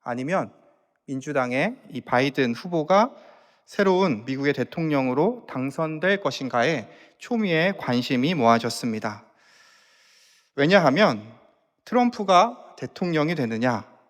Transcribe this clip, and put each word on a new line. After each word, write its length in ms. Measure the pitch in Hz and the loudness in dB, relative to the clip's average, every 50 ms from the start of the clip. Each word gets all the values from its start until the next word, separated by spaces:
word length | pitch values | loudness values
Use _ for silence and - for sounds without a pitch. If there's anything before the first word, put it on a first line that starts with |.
| _ | _
아니면 480 | 127 123 120 131 147 180 190 139 101 - _ _ _ _ _ _ _ _ _ _ | -8 -8 -6 -4 -4 -2 -4 -4 -6 -10 _ _ _ _ _ _ _ _ _ _
민주당의 720 | - 139 135 131 151 143 143 127 123 123 131 156 208 247 - _ - | -10 -10 -10 -8 -4 -2 -2 -2 0 0 -2 -2 -2 -4 -8 _ -12
이 100 | - 123 | -12 -12
바이든 540 | - - - 123 131 143 139 - 131 120 117 | -6 -2 0 2 2 2 2 0 0 0 0
후보가 600 | - - 180 175 165 151 151 185 196 220 269 - - - - - _ _ _ _ _ _ | -4 -6 -4 -4 -4 0 2 4 4 4 2 -2 -16 -20 -20 -20 _ _ _ _ _ _
새로운 600 | _ - - 202 196 185 180 196 185 131 104 113 | _ -2 0 2 2 4 2 2 0 -2 -4 -4
미국의 260 | 127 135 131 139 147 139 | -8 -6 -2 -2 -2 0
대통령으로 920 | 131 123 - - - 165 160 147 139 131 127 123 135 160 214 247 233 - - | 0 -4 -6 -4 -4 -2 0 0 0 0 0 0 2 0 0 0 -4 -12 -10
당선될 720 | - 135 127 139 139 - 160 156 156 156 160 185 202 196 | -8 -6 -6 -6 -4 -4 -4 -4 -4 -2 0 0 0 0
것인가에 720 | 196 143 131 - - 127 120 120 117 147 165 135 104 - - - - - _ _ | 0 -4 -4 -4 -8 -2 0 0 0 2 0 -2 -6 -10 -18 -20 -20 -20 _ _
초미의 580 | - - 247 226 214 190 165 160 165 190 196 - | -8 -4 -2 -2 0 0 2 2 0 0 -2 -4
관심이 560 | - - 123 123 123 - 139 123 123 156 185 | -4 -2 -2 -2 0 0 -2 0 0 0 0
모아졌습니다. 920 | 151 117 113 117 117 117 120 117 - - 120 110 110 107 110 107 107 - _ _ _ _ _ _ _ _ _ _ _ _ _ _ _ _ _ _ _ _ _ _ _ _ _ _ | 2 4 4 4 4 2 -4 -6 -6 -6 -6 -6 -4 -6 -8 -10 -10 -18 _ _ _ _ _ _ _ _ _ _ _ _ _ _ _ _ _ _ _ _ _ _ _ _ _ _
왜냐하면 680 | - 143 156 190 202 170 143 127 180 214 180 123 104 104 113 - _ _ _ _ _ _ _ _ _ _ | 0 2 4 6 6 6 6 4 4 4 2 2 0 -6 -16 -20 _ _ _ _ _ _ _ _ _ _
트럼프가 920 | - 220 247 247 240 240 - 208 190 185 175 196 233 247 - - - - - | -2 0 2 2 2 0 -4 0 4 6 6 6 4 0 -10 -18 -20 -14 -12
대통령이 580 | - 127 _ - 190 180 165 156 147 156 175 | -12 -12 _ -6 -4 -2 0 0 0 0 0
되느냐 500 | 156 131 113 113 110 117 127 120 104 - - - _ _ _ | -2 -2 -2 -2 -2 0 0 0 -2 -6 -10 -20 _ _ _